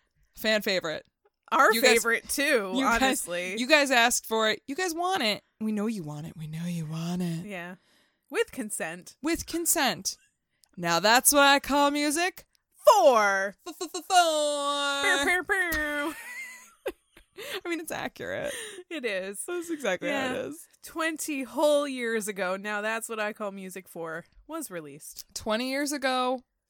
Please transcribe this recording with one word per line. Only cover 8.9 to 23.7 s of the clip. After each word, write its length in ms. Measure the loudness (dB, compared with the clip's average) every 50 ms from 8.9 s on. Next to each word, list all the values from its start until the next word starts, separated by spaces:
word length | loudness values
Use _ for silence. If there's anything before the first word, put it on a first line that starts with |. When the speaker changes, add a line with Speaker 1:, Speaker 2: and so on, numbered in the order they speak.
| -8 -10 -14 -20 -16 _ -2
Speaker 1:
With 220 | -2 -2 -2 -4
consent. 720 | -6 -6 -2 0 0 2 2 2 0 0 -2 -4 -8 -8 -8 _ _ _ _ _ _ _ _ _ _ _ -4
Now 200 | 0 2 2 4
that's 320 | 6 6 6 6 6 6
what 120 | 6 8 8
I 180 | 8 6 6
call 300 | 4 2 2 4 4 4
music. 560 | 2 0 0 0 0 0 -2 -2 -4 -8 -14 _ _ _ _ _ _ _ 6
Speaker 2:
Four. 680 | 6 8 8 8 8 8 8 6 4 2 2 -2 -4 -6 _ _ -16
Speaker 1:
F-f-f-four. 1300 | -10 -8 -8 -8 -8 -10 -4 4 4 6 6 6 4 2 0 0 -2 -2 -2 -2 -2 -2 -2 -2 -2 0 2 2 2 2 2
Speaker 2:
Pew, 0 |
pew, 180 | 2 2 0 0
pew. 680 | 0 0 0 0 0 -2 -2 -2 -4 -4 -4 -4 -6 -6 -8
Speaker 1:
<laughs> 60 | -12 -14 -14 -14 -14 -14 -16 -20 -20 -20 _ _ _ -10 -10 _ _ _ _ -20 _ _ _ -16 -12 -10 -10 -8 -6
I 40 | -4
mean, 120 | -6 -6
it's 120 | -6 -6 -8
accurate. 600 | -6 -6 -8 -8 -8 -8 -6 -4 -4 -4 -4 -6 -8 -10 -12 -14 -16 -14 -10
Speaker 2:
It 160 | -10 -6 -4
is. 380 | -2 -2 -2 -4 -6 -8 -10 -8
Speaker 1:
That's 240 | -6 -6 -8 -6 -6
exactly 380 | -8 -4 -2 -2 -2 -2 -2 -2
how 60 | -2
it 180 | -2 -2 -2 -4
Speaker 2:
Yeah. 100 | -4 -6
Speaker 1:
is. 200 | -8 -10 -12 -16 -20 _ _ -20
Speaker 2:
Twenty 600 | -10 -6 -4 -2 -2 -2 -4 -4 -4 -4 -4 -6
whole 440 | -4 0 2 4 4 4 4 2
years 420 | 0 -2 -4 -2 -2 -2 -2 -2 -4
ago. 280 | -4 -4 -2 -2 -2
Now 240 | -4 -4 -4 -4 -4
that's 280 | -2 -2 -4 -4 -6 -6
what 120 | -6 -4
I 120 | -4 -4 -4
call 180 | -6 -8 -8 -8
music 360 | -10 -12 -12